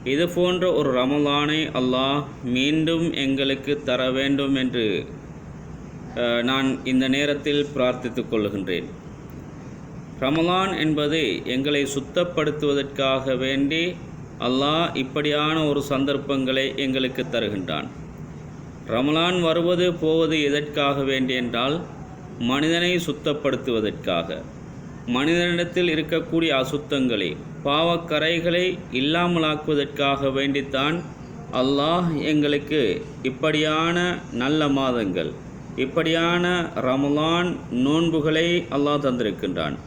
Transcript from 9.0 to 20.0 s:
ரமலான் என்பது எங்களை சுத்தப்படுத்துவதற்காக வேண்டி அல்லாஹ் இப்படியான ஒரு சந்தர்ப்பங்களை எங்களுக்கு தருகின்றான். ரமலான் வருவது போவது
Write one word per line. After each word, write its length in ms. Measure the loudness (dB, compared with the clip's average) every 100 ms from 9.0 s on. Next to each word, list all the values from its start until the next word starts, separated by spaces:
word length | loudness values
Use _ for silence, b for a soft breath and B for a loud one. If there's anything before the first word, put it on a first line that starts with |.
| -16 -16 -16 -16 -16 -16 -16 -16 -14 -14 -14 -6
ரமலான் 580 | -2 2 2 2 0 0
என்பது 640 | 0 2 2 2 0 -2
எங்களை 420 | -2 -2 0 0 0
சுத்தப்படுத்துவதற்காக 1500 | -2 -2 0 0 0 0 0 2 2 -2 0 2 2 0 0
வேண்டி 580 | 0 2 2 2 0 -4 -12 -14 -14 -4
அல்லாஹ் 560 | 0 2 2 2 0 -2
இப்படியான 680 | -2 0 0 2 2 2 2
ஒரு 160 | 2
சந்தர்ப்பங்களை 880 | 0 0 2 0 0 -2 0 0 0 -2
எங்களுக்கு 480 | 0 0 0 -2 -2
தருகின்றான். 540 | -2 0 -2 -4 -4 -6 -12 -14 -14 -14 -14 -14 -14 -14 -14 -4
ரமலான் 520 | 0 2 2 2 2
வருவது 520 | 2 2 2 4 2
போவது 500 | 2